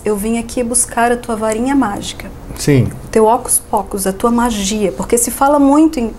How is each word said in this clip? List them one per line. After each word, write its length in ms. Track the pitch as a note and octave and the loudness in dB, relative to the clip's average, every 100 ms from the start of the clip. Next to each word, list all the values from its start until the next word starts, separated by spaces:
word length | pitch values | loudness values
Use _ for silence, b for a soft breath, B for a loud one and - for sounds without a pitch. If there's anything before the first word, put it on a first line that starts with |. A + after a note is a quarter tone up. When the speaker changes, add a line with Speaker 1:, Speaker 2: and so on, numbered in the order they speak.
| - | -2
Speaker 1:
"Eu 100 | G#3 | -2
vim 220 | G#3+ A#3 | -2 -2
aqui 260 | A#3 - | -4 -4
buscar 480 | A#3+ B3 - - A#3 | -2 -2 -2 2 2
a 60 | A#3+ | 0
tua 180 | A#3+ A3 | -4 -4
varinha 400 | A3 A3 B3+ C#4 | -2 0 0 2
mágica. 520 | A#3 G3+ - - - - - - | 0 -2 -8 -10 -12 -14 -14 -4
Speaker 2:
Sim. 340 | - C#3 G2 - | 2 4 2 -2
Speaker 1:
O 40 | - | -2
teu 180 | A3+ A3 | 2 4
ocus 340 | A#3+ - - | 4 0 -4
pocus, 460 | - A3 F#3+ G3+ F#3+ | -2 -4 -2 -4 -4
a 80 | |
tua 160 | F#3+ A#3 | -2 0
magia." 640 | A#3+ A#3+ G#3+ G3 G#3+ G3 | 2 0 -2 -2 -2 -2
Porque 260 | E3+ F3+ A#3+ | -2 -2 0
se 140 | C4+ | 0
fala 260 | - C#4 D4 | 0 2 4
muito 420 | C#4 C#4+ D#4+ D#4 | 6 6 4 2
em 120 | A3+ | -4